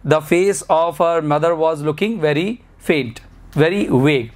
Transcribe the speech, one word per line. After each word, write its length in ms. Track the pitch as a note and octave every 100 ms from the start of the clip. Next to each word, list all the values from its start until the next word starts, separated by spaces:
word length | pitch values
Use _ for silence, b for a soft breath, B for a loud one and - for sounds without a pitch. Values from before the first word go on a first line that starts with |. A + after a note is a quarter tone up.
the 160 | - D#3
face 420 | D#3 E3+ G3 G3 -
of 280 | D#3+ E3+ E3
her 220 | E3+ E3+
mother 360 | D3+ D3 E3 E3
was 260 | D#3+ D#3
looking 380 | D3+ D3 G#3 A3+
very 420 | D3+ D3 F#3+ A#3+ - -
faint, 420 | - D#3 A#2+ - - - -
very 360 | - D#3+ G3+ -
vague 440 | C3 C#3 C#3+ A2+